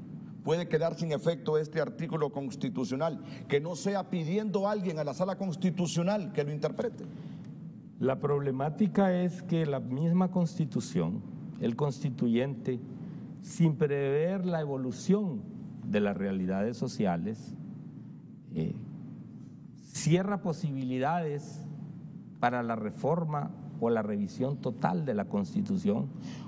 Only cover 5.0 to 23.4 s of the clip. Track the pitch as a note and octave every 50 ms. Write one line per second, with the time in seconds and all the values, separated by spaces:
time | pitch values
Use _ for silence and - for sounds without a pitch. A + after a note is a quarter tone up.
5 | D3 C#3+ C3 - F#3 F#3+ F#3 F#3+ G3 F#3 D3 - - F3+ - F#3 F3+ - - E3+
6 | E3+ F#3+ G#3 G#3+ E3+ G2+ - D3 C#3+ D3 D3+ C#3+ D#3 D3+ - - A#3 A3+ - -
7 | - - - - - - - - - - - - - - - - - - - -
8 | A#2+ C3 C3 G2 C#3+ C#3+ C#3+ C#3+ C#3+ C#3 C3 C3+ C#3+ D#3 D3+ - G#3+ F3 - G3+
9 | G3 F#3 F3+ F3 F3+ F3 - - - - E3 E3 D#3+ C#3+ C#3 B2+ A2+ B2 B2+ C#3
10 | E3 E3 F3 F#3 F#3 F3+ F#3 F3+ F3 D#3 - - D#3 C3 - - - - - F#2
11 | D#2+ E2+ G2+ G#2+ - - - - - - - - - A#2+ A#2 - D3 C#3+ C3+ -
12 | - C#3 A#2+ - B2+ A#2 A2+ A#2 C3 C#3+ C3 - - C3+ B2+ A2+ - - - -
13 | - - - - - - - - - - - - E3+ D#3 D3 - D#3 C#3 C#3+ C#3
14 | C#3 C#3 C#3 D3+ D#3+ F3+ G3 G3 F3+ F3+ E3+ D#3+ D3+ C#3+ C3+ C3+ B2+ B2+ F#2+ -
15 | - - G3 G#3 G#3 F3 B2+ G2+ - - - - - - - - - - G#2 G#2
16 | G2+ G2+ F#2+ F#2+ G2 G2 F#2+ F#2+ F#2 F#2 F#2+ G2 G#2 A#2+ B2 - C3+ B2 - -
17 | G#2+ F#2 E2+ E2+ E2+ G#2+ A2 - - - - - - - - - - - - -
18 | - - - - - - - - - - - - - - - - - - - -
19 | - - - - - - - - - - - - - - - - - - - -
20 | - D#3 E3 F#3 F#3+ G#3 G3+ F#3 - F3+ D3 - - C#3+ C3+ C3+ C3 B2 B2+ B2+
21 | C3 D3+ E3+ F3 E3 D3+ D3 C#3+ - - - - - - - - - - - -
22 | - - - - - - - - B2 A#2+ B2 B2 A#2+ A#2 A2+ A2 G#2+ G2+ - -
23 | B2 C3+ E3 F3 E3 D3+ D3+ C#3+